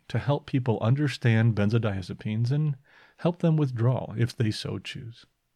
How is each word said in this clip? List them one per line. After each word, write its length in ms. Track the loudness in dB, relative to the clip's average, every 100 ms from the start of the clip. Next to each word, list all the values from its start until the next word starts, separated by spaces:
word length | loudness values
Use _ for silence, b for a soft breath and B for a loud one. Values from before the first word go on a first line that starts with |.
| -8
to 100 | -4
help 280 | -2 -4 -2
people 320 | -2 0 2
understand 760 | 2 2 0 0 2 4 4
benzodiazepines 960 | 2 2 2 0 -4 -8 -8 -6 -2 0
and 260 | 0 -2 -4 b b b b
help 200 | -4 0
them 180 | 2 2
withdraw 560 | 0 0 0 0 -2 -2
if 200 | -2 0
they 140 | -2
so 280 | -2 -6 -8
choose. 460 | -10 -12 -14 -18 -20 _ _